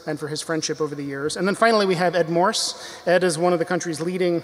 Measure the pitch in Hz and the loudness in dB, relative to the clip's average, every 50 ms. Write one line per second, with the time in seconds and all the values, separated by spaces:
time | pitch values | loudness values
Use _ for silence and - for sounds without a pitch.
0 | - 160 151 147 156 139 156 151 - - 165 160 151 - 151 151 156 143 147 143 | -8 -8 -6 -6 -6 -8 -8 -6 -4 -4 -4 -2 -2 -4 -4 -4 -4 -4 -6 -6
1 | 139 139 139 139 143 151 - 196 180 196 196 - 226 233 226 214 202 190 185 160 | -8 -8 -6 -4 -4 -4 -2 -2 0 0 2 4 4 4 4 4 4 2 2 2
2 | 180 175 170 175 165 156 170 170 180 208 220 - - - - - - - - - | 2 2 2 2 0 2 2 2 2 2 2 0 -2 -4 -6 -10 -12 -16 -16 -4
3 | - 165 175 185 180 185 151 160 175 180 175 160 165 - 185 170 - 175 156 135 | 2 2 4 4 4 2 2 2 2 2 2 2 2 0 -2 -2 -2 -4 -4 -4
4 | 165 175 185 180 185 175 170 165 | -4 -2 -2 0 2 2 0 0